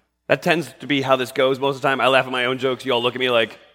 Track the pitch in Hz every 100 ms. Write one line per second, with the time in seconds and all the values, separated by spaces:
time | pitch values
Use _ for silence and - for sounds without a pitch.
0 | _ _ - 143 180 165 135 - 131 143
1 | 131 131 120 - 131 131 139 139 139 131
2 | 120 131 127 127 123 131 131 123 131 120
3 | 123 123 127 117 110 - -